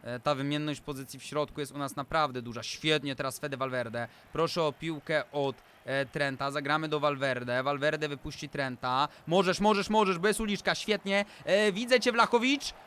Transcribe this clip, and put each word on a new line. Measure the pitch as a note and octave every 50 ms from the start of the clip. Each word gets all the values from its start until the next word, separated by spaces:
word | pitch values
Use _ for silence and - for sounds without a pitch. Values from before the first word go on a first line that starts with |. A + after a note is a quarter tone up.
e, | - - A#2+ B2
ta | - D3 D3
wymienność | C3 C#3 C#3+ D3 D3+ D3+ D3+ C#3+ -
pozycji | - - D3 C3 C3+ - - C3
w |
środku | - - - D3+ D3 C#3 - -
jest | D3 C3+
u | B2+ C#3+
nas | C#3+ C3+ C#3
naprawdę | D3 C#3 - - D#3+ D3+ C#3+ B2 B2
duża. | A#2+ A#2+ A#2 A#2
Świetnie | G#2 - - - - D#3 D#3 D3+ C#3+ C#3+ C3+
teraz | - C#3+ C3+ B2 -
Fede | - D3 C#3
Valverde. | B2 C3 C3 B2+ B2+ A#2+ A#2 A2 A#2+ A#2+ A2+ - - - -
Proszę | - D3 D#3+ D#3+ - F3
o | D#3+ D3+
piłkę | C#3 - D#3+ D#3+ D#3+ D3 - - D#3+ D3+ B2+ -
od, | - D3 C#3 C#3 C3 - - - - - _
e, | A#2+ C3 C#3 C#3
Trenta. | A#2+ - D#3+ C#3+ C#3 C3 B2+ C#3 C#3
Zagramy | C#3 D3+ C#3+ C#3+ D3 D#3 D#3 D#3
do | D3+ D3+
Valverde. | C#3+ D3+ C#3+ C3+ C#3 C3+ B2+ B2 B2 B2 B2 B2+
Valverde | C3 C#3 D3 C#3 C#3 D3+ D3+ D3+ D3+ D3+
wypuści | C#3+ B2+ - D#3 C#3+ - - C#3+
Trenta. | - - C#3 C3 B2+ A#2 - B2+ B2+ C3 C#3+ D3 - - -
Możesz, | - E3 F#3+ F#3+ F3+ F3+ -
możesz, | G3+ G#3+ G#3+ G3 F#3 -
możesz, | G#3+ A3 G#3+ F#3+ F#3 E3+
bo | E3+ G#3+
jest | G#3 -
uliczka. | A3+ G#3+ G3+ F3+ - - E3+
Świetnie. | - - - G#3+ G3+ - G3 G3 G3+ G3+ G3+ - - -
E, | - F3+ G3+ G#3+ G#3+
widzę | F#3 G3 B3 A#3+ B3+ B3
cię, | - B3
Vlahovic. | A3+ A#3 A3+ - - A#3+ A3+ C4 C#4+ C#4 - - - - -